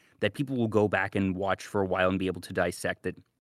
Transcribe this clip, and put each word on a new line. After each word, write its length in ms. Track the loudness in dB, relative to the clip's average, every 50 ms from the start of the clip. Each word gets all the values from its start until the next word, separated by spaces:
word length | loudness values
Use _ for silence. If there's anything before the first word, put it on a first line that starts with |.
| _ _ _ _
that 140 | -2 -2 0
people 220 | -2 -4 -2 0
will 120 | 0 0 2
go 200 | 4 4 4 4
back 260 | 4 0 0 0 0
and 220 | 0 0 0 0
watch 300 | 0 -2 -2 -2 -2 -4
for 160 | -4 -2 -2
a 40 | 0
while 220 | 0 2 2 4 2
and 100 | 2 2
be 80 | 0
able 140 | -2 -4 -4
to 120 | -8 -4
dissect 520 | -2 0 0 0 -2 -2 -4 -4 -4 -4 -6
it. 100 | -6 -8 -8 -12 _ _ _ _